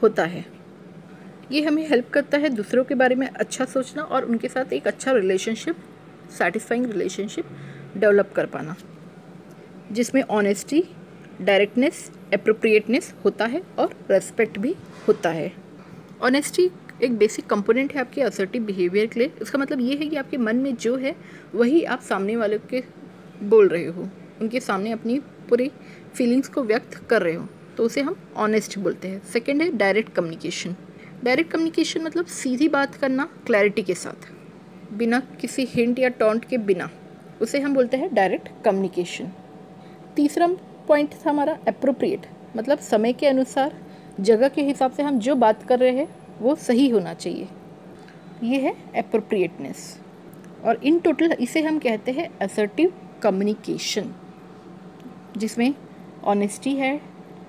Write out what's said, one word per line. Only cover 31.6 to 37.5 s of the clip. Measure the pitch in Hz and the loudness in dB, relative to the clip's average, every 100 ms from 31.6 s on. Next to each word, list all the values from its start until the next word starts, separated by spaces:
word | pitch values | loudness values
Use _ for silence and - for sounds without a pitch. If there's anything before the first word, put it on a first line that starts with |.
| 330 330 320 330 | 0 0 -2 -2
मतलब | 320 339 339 | -4 -4 -6
सीधी | - 269 247 311 | -6 -4 0 2
बात | 294 277 - | 2 0 -2
करना | 269 262 302 - - | -2 -2 -4 -6 0
clarity | 214 208 202 | 4 4 2
के | 196 | -2
साथ, | 175 - - - - - - - - - | -4 -6 -14 -18 -20 -20 -20 -20 -20 -12
बिना | 202 233 247 262 - | -4 0 0 -2 -8
किसी | 240 - 254 | -6 -4 -2
hint | 247 233 247 | 0 0 2
या | 254 | 0
taunt | 247 214 226 - | 2 2 2 0
के | 254 | -2
बिना, | 202 175 135 - - - - - | 0 0 -2 -12 -20 -20 -20 -6
उसे | 233 | -2